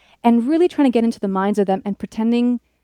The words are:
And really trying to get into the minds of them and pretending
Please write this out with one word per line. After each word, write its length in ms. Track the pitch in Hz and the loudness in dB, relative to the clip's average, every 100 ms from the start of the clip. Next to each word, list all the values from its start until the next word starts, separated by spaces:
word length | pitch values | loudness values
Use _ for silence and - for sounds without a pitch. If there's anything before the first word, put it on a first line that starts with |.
| _ _ | _ _
And 240 | 240 233 233 | 2 2 2
really 200 | 320 349 | 0 0
trying 180 | - 277 | 2 0
to 60 | |
get 120 | 240 | 2
into 160 | 226 - | -2 -2
the 80 | 202 | -4
minds 300 | 190 196 208 | -2 -2 0
of 80 | 196 | 0
them 160 | 190 | -2
and 140 | 202 196 | -4 -10
pretending 640 | 196 - 220 240 240 240 - _ | -10 -4 -2 0 0 -2 -8 _